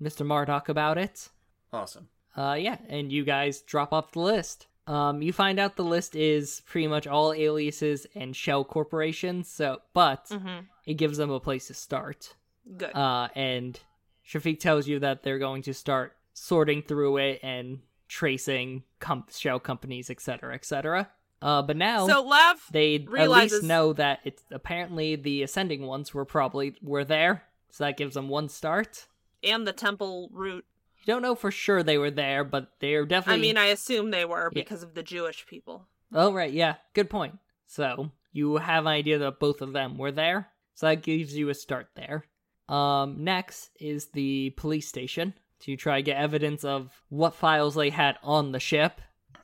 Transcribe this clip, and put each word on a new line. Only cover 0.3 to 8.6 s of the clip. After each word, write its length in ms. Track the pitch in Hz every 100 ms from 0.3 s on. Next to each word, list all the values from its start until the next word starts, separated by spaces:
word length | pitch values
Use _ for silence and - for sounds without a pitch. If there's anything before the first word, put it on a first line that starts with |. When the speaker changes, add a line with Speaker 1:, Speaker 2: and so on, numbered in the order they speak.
| 147 143 143 -
Speaker 1:
about 260 | 151 151 160
it. 320 | 202 - - _ _ _ -
Speaker 2:
Awesome. 380 | 113 98 - - _ _
Speaker 1:
Uh, 220 | - 139 143
yeah, 200 | 202 226 226
and 240 | 143 143
you 120 | 143
guys 360 | 143 139 143 139
drop 320 | - 151 143
off 200 | 156 156
the 80 | 165
list. 480 | 180 214 160 - - _ -
Um, 340 | 147 143 147
you 140 | 156
find 260 | 180 196 190
out 160 | 196 -
the 80 |
list 320 | 170 170 - 156
is 460 | 156 151 143 -
pretty 220 | - 175 156
much 200 | 151 147
all 280 | 147 156
aliases 720 | 156 151 151 147 147 151 143 -
and 200 | - 127
shell 300 | 131 - 143